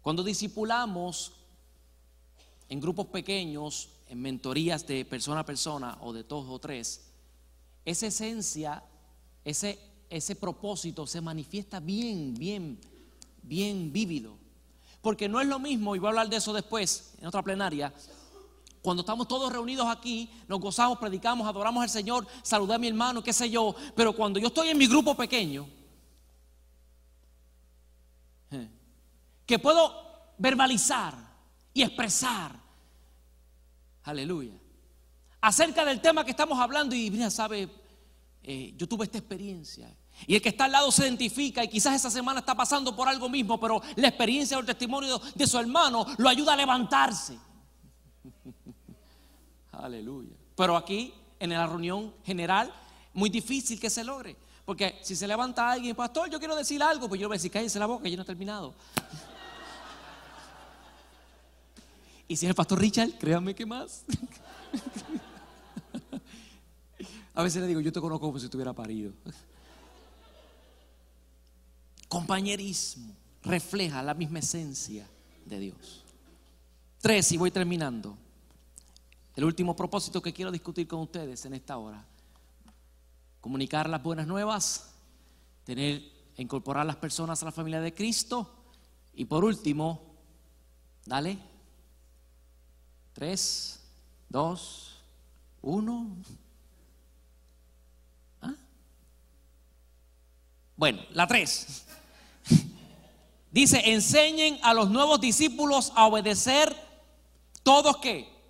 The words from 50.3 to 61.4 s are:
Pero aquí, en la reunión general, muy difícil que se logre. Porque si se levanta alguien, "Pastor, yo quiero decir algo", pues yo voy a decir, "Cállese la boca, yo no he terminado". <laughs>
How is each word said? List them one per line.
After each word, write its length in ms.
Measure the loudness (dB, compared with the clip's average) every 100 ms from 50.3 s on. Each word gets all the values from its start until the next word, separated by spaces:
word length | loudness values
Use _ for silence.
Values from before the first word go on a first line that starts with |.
| -20 -12 2
Pero 200 | 6 6
aquí, 380 | 2 -4 -4 -12 -20 -8
en 120 | -2
la 160 | 0 0
reunión 460 | -2 -4 -4 -6 -12
general, 480 | -6 -4 2 2 2 -8 -20 -20 -12
muy 160 | 0 0
difícil 480 | 0 -4 -4 -4 -4
que 100 | -4
se 140 | -4
logre. 340 | -6 -10 -12 -18 -20 -16
Porque 340 | -10 -2 -2 -2
si 140 | -8 -6
se 100 | -2
levanta 440 | -2 -2 0 0
alguien, 240 | 0 -2
"Pastor, 340 | -4 -4 -2 -4
yo 100 | -6
quiero 180 | -4 -4
decir 260 | -2 2
algo", 260 | 2 2 -2
pues 120 | -4
yo 80 | -4
voy 80 | -4
a 20 |
decir, 120 | -4
"Cállese 280 | -4 -4 -2
la 80 | -2
boca, 220 | -2 -4
yo 80 | -6
no 60 |
he 40 | -8
terminado". 480 | -8 -8 -8 -12 -14 -10 -10
<laughs> 420 | -10 -16 -16 -18 -18 -16 -16 -16 -18 -18 -20 -20 -20 -20 -20 -20 -20 -20 -20 -20 -20 -20 -20 -20